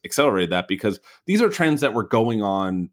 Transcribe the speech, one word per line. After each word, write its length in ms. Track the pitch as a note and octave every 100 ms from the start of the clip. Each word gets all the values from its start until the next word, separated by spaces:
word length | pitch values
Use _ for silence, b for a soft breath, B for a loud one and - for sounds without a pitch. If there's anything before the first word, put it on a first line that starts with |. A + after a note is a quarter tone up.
accelerated 460 | - - C#3+ G2 E2+
that, 180 | F2+ -
because 320 | G2 G#2+ F#2 b b -
these 160 | G#3+
are 60 | A3+
trends 320 | - D#3+ D3+
that 140 | C#3
were 100 | A2+
going 380 | - A#2 A#2 A2+
on 460 | G2+ G2 F#2 F#2 F2